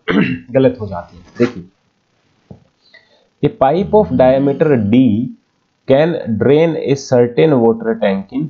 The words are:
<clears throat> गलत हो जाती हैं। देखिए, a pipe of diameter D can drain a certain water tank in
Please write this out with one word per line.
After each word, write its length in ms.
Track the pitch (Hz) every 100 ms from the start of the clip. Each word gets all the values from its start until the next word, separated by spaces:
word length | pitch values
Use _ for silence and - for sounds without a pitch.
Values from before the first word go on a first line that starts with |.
| -
<clears throat> 420 | 208 - 85 -
गलत 260 | 127 131 -
हो 60 | 101
जाती 300 | 87 - 87
हैं। 80 | - -
देखिए, 260 | 120 87 - _ _ _ _ _ _ _ - - _ _ _ _ _ _ _ _
a 60 | 143
pipe 440 | - 131 165 202
of 160 | 214 208 127
diameter 600 | 127 135 139 139 156 127 101
D 160 | 123 127 104 131 - _ _ _ _ -
can 500 | 135 160 170 - 107
drain 380 | 117 147 165 156
a 180 | - 139
certain 640 | - 127 120 135 160 135
water 380 | 113 113 113 113
tank 320 | 104 98 95
in 160 | 131 156